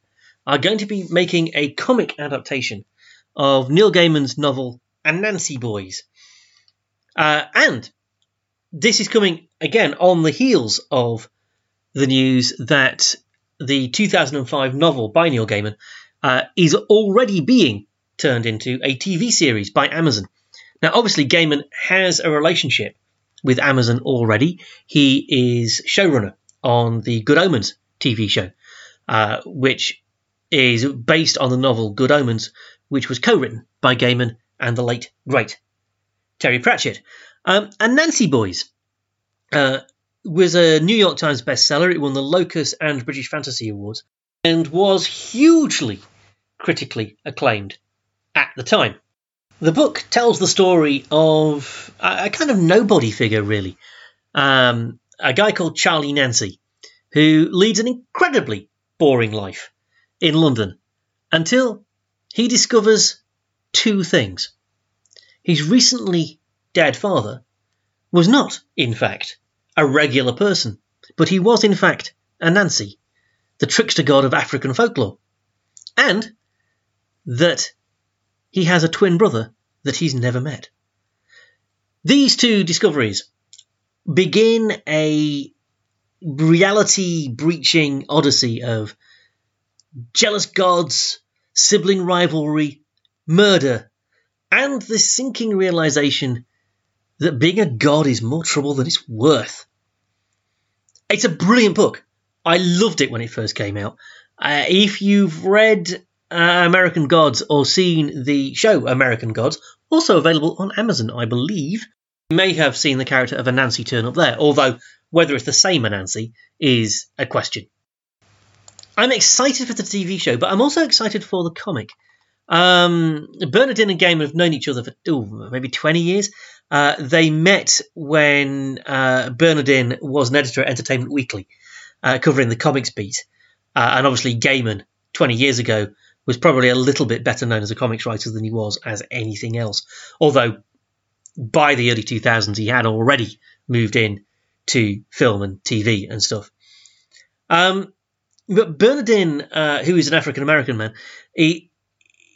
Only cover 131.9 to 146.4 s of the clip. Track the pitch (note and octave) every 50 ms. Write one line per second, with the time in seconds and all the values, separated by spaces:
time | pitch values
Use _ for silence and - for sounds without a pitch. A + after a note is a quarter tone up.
131.9 | _ _ - C3 C3+ B2+ - D#3+ C3+ C3+ B2+ A#2 A2+ A#2 - D#3 C3+ C#3 A#2+ -
132.9 | - - G#2 G2+ - - - _ _ _ _ _ _ _ _ _ - C3+ A#2+ B2
133.9 | C3+ B2+ C3+ C#3 B2+ A#2+ - B2+ A#2+ A#2 A2 C#3+ C3+ C3+ A#2 A2 G#2 G2+ - _
134.9 | _ _ _ _ - - E3 B2+ A#2 A2+ C3+ C#3 B2+ A#2+ A#2+ B2 A2 G#2+ G#2 G2+
135.9 | - _ _ _ _ _ _ - B2 B2 - E3+ C#3 C3 B2+ B2 B2 B2+ B2+ C#3
136.9 | C3+ - D3 G#2+ A#2 A#2+ A#2 C3 A2+ - C3 A#2 A#2 A2 G#2 G#2 A2 - C3+ A#2
137.9 | A2+ A2+ - B2 A2 - - A#2 A2 A2 A2 A2 A2 A2+ G#2+ G#2 G2+ - - A#2
138.9 | G#2+ G2+ - - - B2 A2 A2 G#2 G2+ - A2+ A2+ A#2+ A#2 G#2+ G2 - - -
139.9 | - - - - - - E3 D3 C3+ C3+ A#2+ A2+ G#2+ - _ _ _ _ _ _
140.9 | _ _ _ _ _ _ _ _ _ - B2 A2 - D#3+ D3 D3 C#3+ B2 A#2+ A#2+
141.9 | A#2 A2+ G#2+ - B2+ A2 - B2 A2+ A2+ G2+ G#2+ G#2 A2+ G#2+ G#2+ B2 B2 A2+ A2+
142.9 | G#2+ A2 A2+ B2+ C#3 C3+ A2 F#2 - _ _ _ _ _ _ - B2 A#2 A2+ G2+
143.9 | G2+ B2 A2 G#2+ G2+ G2+ - _ _ _ _ _ _ _ _ - - C3 A2+ G#2
144.9 | G2+ G#2+ - _ - - C#3+ A#2+ G#2 G2+ G2+ G2 F#2+ - - - B2+ A2 G#2 A#2
145.9 | A2 G2 G2 - A2+ G#2+ - - A2+ G#2